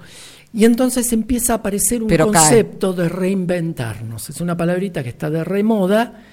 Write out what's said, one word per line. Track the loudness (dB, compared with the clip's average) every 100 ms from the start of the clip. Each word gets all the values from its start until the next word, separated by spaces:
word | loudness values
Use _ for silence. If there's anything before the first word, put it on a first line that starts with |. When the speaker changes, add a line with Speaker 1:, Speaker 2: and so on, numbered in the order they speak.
| -18 -20 -20 -20 _
Speaker 1:
Y | 2 4
entonces | 4 2 0 0
empieza | -2 0 -2 0
a | -2
aparecer | -2 -2 -2 -2
un | 2
Speaker 2:
Pero | 4 4
cae. | 4
Speaker 1:
concepto | 6 6 4 -2 -4
de | -2 -2
reinventarnos. | -2 -2 -2 -2 -2 -4 -4 -6 -8 -10 -12 -12
Es | -8
una | -6 -2
palabrita | -2 -2 -4 -6
que | -8
está | -6 -4
de | -4
remoda, | -2 0 0 2 2 2 0 -6 -20